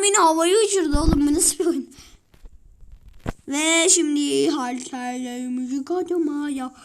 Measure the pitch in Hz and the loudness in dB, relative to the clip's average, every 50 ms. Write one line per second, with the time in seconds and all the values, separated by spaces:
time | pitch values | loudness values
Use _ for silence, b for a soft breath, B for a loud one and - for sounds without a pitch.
0 | 403 403 403 392 349 320 320 330 339 349 381 453 427 403 392 381 330 294 285 294 | 0 2 4 4 4 4 4 4 2 4 4 4 2 2 0 0 0 0 0 2
1 | 320 320 320 285 294 285 294 349 349 - - - 349 349 - 277 - - B B | 2 2 2 4 2 2 2 2 2 0 0 0 -2 -2 -2 -2 -6 -10 B B
2 | B B B B _ _ _ - - - - - - - - - - - - - | B B B B _ _ _ -20 -20 -20 -20 -20 -20 -20 -20 -20 -20 -20 -20 -20
3 | - - - - - - - - - 262 277 294 311 320 330 330 330 370 370 349 | -20 -20 -20 -16 -12 -12 -12 -10 -8 -4 -2 0 2 2 4 4 4 4 4 2
4 | 311 302 294 294 285 285 269 277 277 330 294 285 254 247 254 247 - - 269 247 | 2 0 0 0 0 0 0 2 2 2 0 -2 -4 -4 -6 -8 -10 -12 -12 -10
5 | 247 247 247 254 254 247 247 247 254 254 247 254 254 247 269 285 277 - 349 370 | -8 -8 -8 -8 -8 -8 -8 -8 -8 -6 -6 -6 -6 -6 -6 -6 -4 -4 -4 -4
6 | 349 349 349 349 320 294 285 294 294 294 277 262 254 254 B B B | -2 -2 -2 -2 -2 -2 -2 -4 -4 -4 -6 -6 -8 -10 B B B